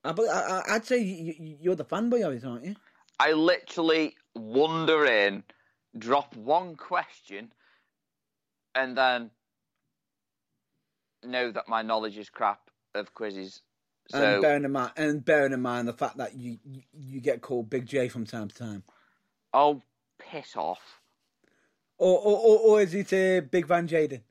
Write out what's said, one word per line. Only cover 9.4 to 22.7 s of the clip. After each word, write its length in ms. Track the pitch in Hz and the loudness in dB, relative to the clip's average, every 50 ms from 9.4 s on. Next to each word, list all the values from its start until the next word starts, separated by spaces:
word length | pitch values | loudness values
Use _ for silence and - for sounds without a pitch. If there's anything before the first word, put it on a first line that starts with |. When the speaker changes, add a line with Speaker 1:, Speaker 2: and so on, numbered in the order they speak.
| _ _ _ _ _ _ _ _ _ _ _ _ _ _ _ _ _ _ _ _ _ _ _ _ _ _ _ _ _ _ _ _ _ _ _ _ - | _ _ _ _ _ _ _ _ _ _ _ _ _ _ _ _ _ _ _ _ _ _ _ _ _ _ _ _ _ _ _ _ _ _ _ _ -14
Speaker 2:
know 280 | 123 127 127 123 120 | -6 -4 -4 -4 -2
that 160 | 104 117 - | -4 -8 -6
my 140 | - 113 113 | -4 -4 -4
knowledge 360 | 110 110 113 110 113 110 98 | -2 -2 -2 -2 -2 -6 -10
is 120 | 107 101 - | -12 -18 -18
crap 400 | _ - 117 101 101 _ _ _ _ _ _ _ _ | _ -2 -2 -2 -2 _ _ _ _ _ _ _ _
of 180 | 104 101 - _ | -8 -8 -8 _
quizzes. 480 | - 113 107 98 95 95 95 - - _ _ _ _ _ _ _ _ _ _ | -10 -10 -8 -8 -10 -12 -14 -16 -20 _ _ _ _ _ _ _ _ _ _
So 120 | - 139 | -2 0
Speaker 1:
And 200 | 117 104 104 98 | 2 2 4 4
bearing 240 | 160 151 147 143 143 | 4 2 2 2 -2
in 60 | 139 139 | -2 -2
mind, 180 | 135 123 117 - | -2 -4 -4 -4
and 260 | 160 156 151 147 151 123 | -4 -2 -2 -2 -2 2
bearing 300 | - 156 151 139 135 135 | 2 4 4 4 2 0
in 80 | 127 | -2
mind 260 | 127 123 120 123 120 | -4 -4 -4 -4 -4
the 60 | 120 117 | -6 -4
fact 240 | - 151 117 - | -6 -6 -6 -6
that 180 | 127 123 104 110 | -8 -10 -10 -10
you, 220 | 135 120 123 117 110 _ | -12 -12 -12 -14 -14 _
you, 160 | 143 135 131 _ _ | -20 -20 -20 _ _
you 300 | _ 156 139 131 135 135 | _ -20 -18 -14 -14 -6
get 200 | 120 143 123 - | -2 -2 -2 -2
called 280 | - - 131 123 113 110 | -4 -6 -6 -6 -4 -4
Big 160 | 139 127 127 | -6 -6 -6
J 240 | 113 143 135 127 123 | -4 -4 -2 -2 -2
from 160 | - 123 113 | -4 -10 -10
time 240 | 107 - 113 107 101 | -10 -10 -10 -10 -10
to 60 | - | -12
time. 280 | - 120 110 104 98 95 _ _ _ _ _ _ _ _ _ _ _ _ _ - | -12 -12 -12 -12 -14 -16 _ _ _ _ _ _ _ _ _ _ _ _ _ 4
Speaker 2:
Oh, 280 | 135 143 147 147 131 _ _ _ _ _ _ _ _ | 4 4 4 2 -2 _ _ _ _ _ _ _ _
piss 380 | - - - 151 - - - | -20 -16 -16 -16 -16 -12 -10
off. 420 | 110 78 80 - - - - - _ _ _ _ _ _ _ _ _ _ _ _ _ _ _ _ _ _ _ _ | -8 -6 -6 -8 -10 -14 -20 -20 _ _ _ _ _ _ _ _ _ _ _ _ _ _ _ _ _ _ _ _
Speaker 1:
Or, 200 | _ 170 185 185 175 | _ 4 4 4 4
or, 180 | 202 208 208 | 4 2 2
or, 220 | 208 220 226 214 220 | 6 8 8 8 8
or 220 | 226 226 | 8 8